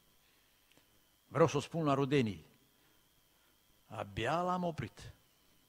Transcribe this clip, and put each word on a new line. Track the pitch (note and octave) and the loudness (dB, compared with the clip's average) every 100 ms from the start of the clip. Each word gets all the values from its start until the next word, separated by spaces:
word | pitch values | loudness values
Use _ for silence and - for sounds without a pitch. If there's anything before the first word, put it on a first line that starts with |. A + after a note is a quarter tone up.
| _ _ _ _ _ _ _ - _ _ _ _ _ | _ _ _ _ _ _ _ -20 _ _ _ _ _
Vreau | A#2 C#3 | 4 4
să | C#3+ | 4
o | |
spun | - E3+ | -4 -2
la | D3+ | 2
rudenii.” | C3+ C#3 C#3+ A2 F2 - - _ _ _ _ _ _ _ _ _ _ _ _ _ | 2 4 2 2 -2 -12 -20 _ _ _ _ _ _ _ _ _ _ _ _ _
Abia | G#2+ G2+ G2+ A2+ E3 | -10 -6 -4 0 0
l-am | F3+ F3+ | 0 0
oprit. | F3 D#3 A#2+ - - - _ _ _ - | -2 -4 -8 -10 -18 -20 _ _ _ -20